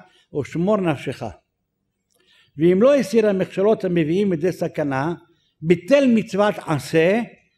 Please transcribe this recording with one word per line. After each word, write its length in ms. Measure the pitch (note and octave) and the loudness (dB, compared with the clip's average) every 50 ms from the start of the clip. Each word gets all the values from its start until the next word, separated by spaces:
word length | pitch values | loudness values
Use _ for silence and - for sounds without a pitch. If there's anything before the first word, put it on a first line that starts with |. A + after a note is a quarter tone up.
| - _ _ _ _ _ - D3+ | -12 _ _ _ _ _ -8 -8
ושמור 360 | A#2+ - - D#3+ F3 G3 A3 | -8 -6 -4 -4 -2 0 0
נפשך.' 460 | G3+ F#3 E3 D3 - - C#3+ B2+ - A#2+ G#2+ - - _ _ _ _ _ _ _ _ _ _ _ _ _ _ _ _ _ _ _ _ _ _ _ | 0 0 -2 -4 -4 -6 -10 -10 -10 -12 -12 -14 -16 _ _ _ _ _ _ _ _ _ _ _ _ _ _ _ _ _ _ _ _ _ _ _
ואם 260 | C#3 D#3 F3 F#3 F#3+ A3+ | 0 2 2 4 4 4
לא 120 | C#4 D4 | 4 4
הסיר 340 | C#4 G3+ - A3 A3+ G#3+ G#3+ | 2 0 0 0 2 2 2
המכשלות 560 | G3 F#3+ F3+ - - F3+ G3 G#3+ A3 - - | 0 0 -4 -4 -4 -2 0 0 0 0 -2
המביאים 480 | F#3 F3 E3+ D#3+ D3 E3+ G3 G#3 G3 F3 | -2 0 0 0 0 0 0 0 0 -2
לידי 200 | D3 D#3+ F#3 E3 | -2 -2 -4 -4
סכנה, 640 | - F3 D#3 - D#3+ D3+ C#3+ C3+ C3 C#3+ E3 E3+ D#3+ - _ _ _ _ _ _ _ D3+ | -4 -6 -6 -4 -4 -4 -4 -2 -2 -4 -4 -6 -8 -12 _ _ _ _ _ _ _ 0
ביטל 440 | D#3+ F3 E3+ - - C#4 C#4+ C#4 B3+ A#3 | 0 0 0 2 2 2 4 4 4 2
מצוות 400 | A3 - - - F#3+ G#3 G#3 - - - | 2 0 -2 -2 0 0 0 -2 -4 -4
עשה, 540 | D3+ D#3+ C3 - - - D#3+ D#3+ F3+ G3+ A#3+ A#3 - - _ _ _ _ | -4 -4 -4 -4 -2 0 2 2 2 2 0 -2 -6 -12 _ _ _ _